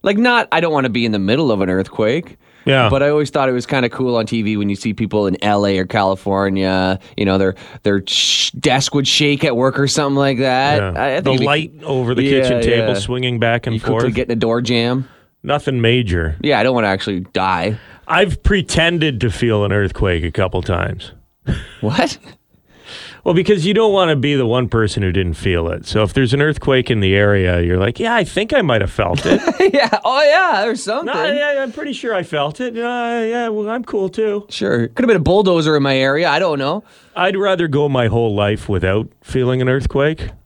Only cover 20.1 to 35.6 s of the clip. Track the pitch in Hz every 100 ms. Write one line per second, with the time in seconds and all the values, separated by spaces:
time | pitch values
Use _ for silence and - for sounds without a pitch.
20.1 | 85 82 - 92 92 87 87 90 95 -
21.1 | - _ _ - - - - - 156 175
22.1 | - - - _ _ _ _ - - -
23.1 | - - 175 190 208 165 208 220 196 175
24.1 | 147 135 143 120 123 123 113 107 - 95
25.1 | 90 90 80 98 85 82 87 - 107 107
26.1 | - 127 135 - 143 - 131 120 113 95
27.1 | 98 104 101 90 87 87 92 98 123 226
28.1 | 233 180 - 220 294 180 113 82 - 98
29.1 | 143 - - - - 381 285 233 214 -
30.1 | 262 294 320 370 214 214 226 190 233 320
31.1 | 294 320 285 294 277 262 254 294 254 247
32.1 | 202 170 151 143 151 247 226 240 240 233
33.1 | 233 226 233 233 214 208 233 233 214 190
34.1 | 185 220 208 202 - 196 120 117 - 233
35.1 | 202 147 190 190 170